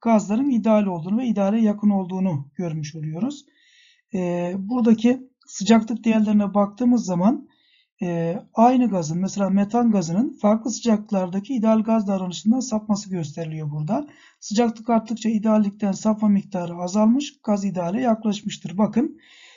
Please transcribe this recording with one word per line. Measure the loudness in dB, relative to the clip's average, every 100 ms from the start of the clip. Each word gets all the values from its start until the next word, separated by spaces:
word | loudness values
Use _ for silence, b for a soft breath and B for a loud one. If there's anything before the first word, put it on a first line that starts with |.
gazların | 2 2 2 -2 0
ideal | 0 2 2
olduğunu | 2 -4 -2 -2
ve | 0
ideale | 0 2 2
yakın | 2 2 2
olduğunu | 2 0 -2 -2 -2 -6
görmüş | -8 -6 -6 -8
oluyoruz. | -10 -10 -4 -4 -6 -16 b b b b b _
E, | -4 -2 -2 -4 -6
buradaki | -4 0 4 4 2 0 -4 _ -18
sıcaklık | -6 2 4 2 -2
değerlerine | 0 2 2 2 2
baktığımız | 0 0 0 2 2
zaman, | 0 0 2 0 b b b b b _
e, | -4 -2 -2 -4 -4
aynı | 4 4 6 2
gazın, | 0 -2 -4
mesela | -4 -2 0
metan | 2 2 2 2
gazının | 2 2 0 -2 0
farklı | 2 2 -2
sıcaklıklardaki | -4 0 0 0 -2 -2 -4 -4
ideal | 0 2 2
gaz | 2 0 0
davranışından | -2 -4 -2 0 0
sapması | 0 -4 -2 -4 -4
gösteriliyor | -6 -6 -8 -8 -6 -8
burada. | -6 -4 -4 -6 B B B
Sıcaklık | -4 0 0 -2 0
arttıkça | 0 0 -4 -2
ideallikten | 0 2 2 2 -2 -4
sapma | -2 -2 0 2
miktarı | 2 0 -6 -6 -6
azalmış, | -4 2 2 2 -2 -8
gaz | -4 -2
ideale | -2 -4 -4 -2
yaklaşmıştır. | 0 0 -2 -4 -6 -10 -8 -2
Bakın, | 0 0 -2 -6 b b b